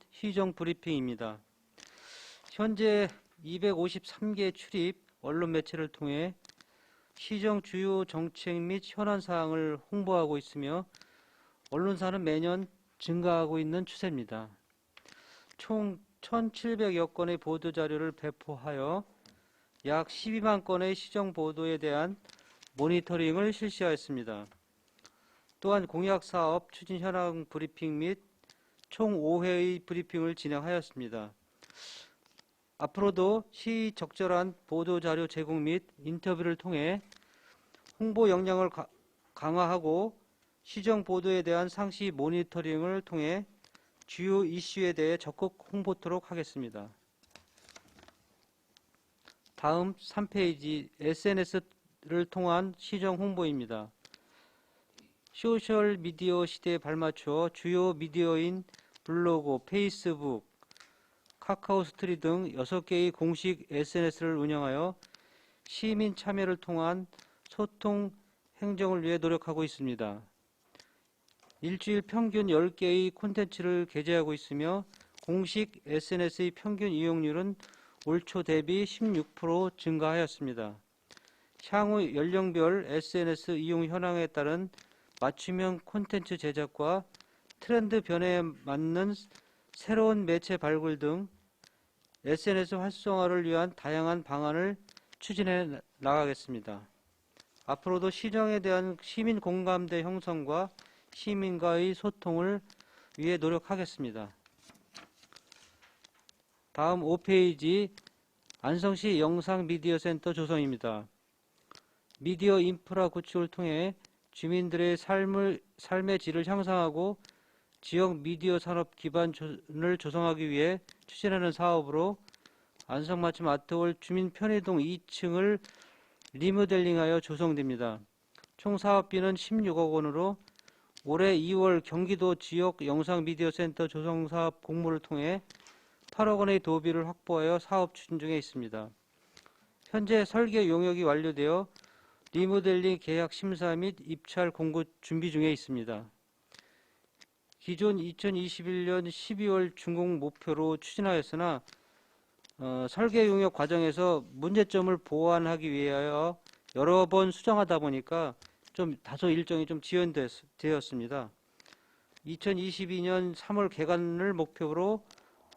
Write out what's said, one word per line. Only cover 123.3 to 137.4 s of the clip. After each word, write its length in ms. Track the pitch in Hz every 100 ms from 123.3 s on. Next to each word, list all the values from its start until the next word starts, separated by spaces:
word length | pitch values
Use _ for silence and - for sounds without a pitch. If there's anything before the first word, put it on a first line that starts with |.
| 165 165
아트홀 480 | 143 - 170 170 170
주민 320 | - 180 185
편의동 500 | - 214 208 190 175
이 200 | 151 180 -
층을 500 | - 180 175 202 208 - - - - _ _ -
리모델링하여 880 | 131 170 196 196 185 175 170 160 165
조성됩니다. 800 | - 151 170 147 135 123 120 107 104 _ _ - - _
총 220 | 208 202
사업비는 560 | 202 202 190 190 190
십육억 580 | 185 - 220 202 160 160
원으로 440 | 156 151 147 190 202 - _ - _ _ -
올해 300 | 139 156 190
이월 460 | 175 170 190 185 175
경기도 560 | - 165 180 190 185 170
지역 500 | - 170 180 170 143
영상 380 | 147 156 180
미디어 260 | 160 160 170
센터 380 | 156 170 147 165
조성 400 | 156 160 165 156
사업 340 | 170 165 165
공모를 380 | - 160 165 160
통해 420 | - 151 151 190 - - - - _ _ -
팔억 260 | - 214 208
원의 220 | 196 196
도비를 480 | 165 160 160 165 165
확보하여 500 | 175 - 170